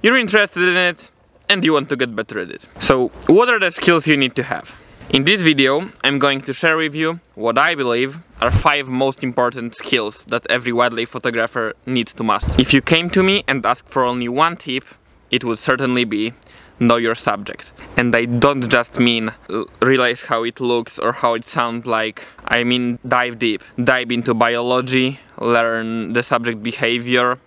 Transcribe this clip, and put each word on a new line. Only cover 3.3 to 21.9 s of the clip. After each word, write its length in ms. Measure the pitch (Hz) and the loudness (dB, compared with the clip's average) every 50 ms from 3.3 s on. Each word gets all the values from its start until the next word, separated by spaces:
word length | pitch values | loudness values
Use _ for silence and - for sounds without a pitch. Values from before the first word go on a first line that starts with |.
| 156 196 240 247 | 6 6 6 4
are 100 | 240 214 | 2 2
the 140 | 196 175 170 | 2 0 -2
skills 340 | - - - 175 160 147 | 0 2 2 2 4 4
you 100 | 156 151 | 2 2
need 200 | 143 135 131 - | 2 2 0 0
to 80 | - 120 | -4 -4
have? 260 | - - 82 - - - - - - - - - - | -4 -6 -8 -8 -14 -20 -20 -20 -20 -20 -20 -8 -2
In 140 | - 135 135 | 0 2 4
this 180 | 156 202 208 180 | 4 2 4 4
video, 480 | 160 156 139 135 131 139 151 180 208 - _ - | 2 4 4 4 2 2 0 -2 -6 -12 _ -2
I'm 160 | 131 143 139 | 0 0 2
going 220 | 139 143 135 135 135 | 2 0 0 -2 -4
to 100 | - 131 | -8 -8
share 240 | - - 165 160 | 0 0 2 2
with 180 | 160 160 156 143 | 2 0 -2 -2
you 240 | 156 160 160 170 170 _ _ _ | -2 -4 -4 -4 -6 _ _ _
what 240 | - 107 117 113 127 | -4 -4 0 2 2
I 160 | 143 165 170 | 2 2 2
believe 440 | 147 135 123 117 120 127 135 139 165 170 _ _ - | 0 -2 0 0 0 -2 -2 -6 -12 -20 _ _ -2
are 120 | 113 120 - | -2 2 2
five 340 | - - 156 143 147 139 | 2 2 2 2 0 -2
most 380 | 131 127 127 135 135 135 - - | -4 -2 0 0 0 -2 -4 -6
important 500 | 127 120 - - 123 120 131 117 117 113 | -4 -2 0 0 0 -2 -4 -10 -10 -12
skills 480 | - - - - 123 110 104 110 - - - | -12 -6 -2 -2 -2 -2 -2 -8 -12 -10 -6
that 180 | 117 117 _ - | -6 -6 _ -2
every 240 | - 127 120 123 120 | -2 -2 0 -2 0
wildlife 360 | 117 123 120 117 113 113 117 | 2 2 0 0 -2 -8 -6
photographer 680 | - 123 - 127 117 117 113 117 - 127 113 110 101 _ _ | -8 -6 -6 -4 -2 -2 -4 -2 -2 -4 -6 -6 -6 _ _
needs 300 | - 131 127 113 - - | -4 -2 -2 -2 -4 -8
to 80 | - 117 | -6 -2
master. 300 | 110 104 101 - - - - | 0 0 0 0 -2 2 2
If 120 | 127 - - | 2 4 4
you 80 | 135 | 2
came 300 | - - 170 165 170 175 | 2 2 2 2 2 0
to 140 | - 190 185 | 0 2 2
me 180 | 190 196 202 - - | 2 2 0 0 -2
and 180 | 135 135 104 | -4 -2 0
asked 220 | 104 123 - - _ | -2 -2 -2 -4 _
for 160 | - 143 127 | -2 0 0
only 240 | 123 123 123 123 120 | 0 -2 -4 -6 -6
one 280 | 123 135 156 165 170 | 0 0 0 0 0
tip, 280 | - - - 127 131 - - - _ _ _ _ _ _ _ - | -6 -10 -8 -8 -8 -8 -10 -20 _ _ _ _ _ _ _ -4
it 100 | 123 127 | -2 -2
would 160 | 120 113 110 | -2 -6 -4
certainly 460 | - - 131 127 139 127 123 123 123 | 0 0 0 0 2 0 0 0 -2
be 280 | 110 107 104 107 117 117 _ _ - - - - - _ - | -2 -2 -4 -4 -4 -6 _ _ -20 -20 -20 -20 -20 _ 0
know 160 | 120 117 117 | 2 4 4
your 220 | 120 117 113 113 | 4 2 -2 -2
subject. 560 | - - - 107 101 101 - - - - - - - - - - | -2 -2 -2 -2 -2 -6 -12 -14 -16 -16 -20 -20 -20 -20 -6 -2
And 180 | - 120 120 117 | 0 0 2 2
I 120 | 117 117 | 2 0
don't 420 | 120 120 120 113 143 143 135 123 113 | 0 0 2 2 2 2 2 0 2
just 320 | 127 123 120 - - - | 2 2 0 0 -2 0
mean, 320 | 123 120 117 113 110 110 - - - - | 2 2 2 0 -2 -4 -8 -10 -16 -8
uh, 140 | 90 110 - - - - - | -8 -8 -8 -8 -4 -2 2
realize 400 | 123 135 131 123 120 120 120 - | 2 2 2 2 0 -2 -4 -4
how 220 | - 127 117 113 | -4 -4 -2 -2
it 160 | 117 120 - | -4 -6 -4
looks 400 | 131 120 120 120 113 - - - | -2 0 0 -2 -2 -6 -10 -6
or 100 | - 117 | -4 -4
how 240 | 120 - - 120 117 | -4 -2 -2 -2 -2
it 100 | 117 117 | -2 -4
sounds 440 | - - - 120 117 117 117 117 | -6 -4 -4 -4 -4 -4 -8 -4
like. 360 | 123 | -4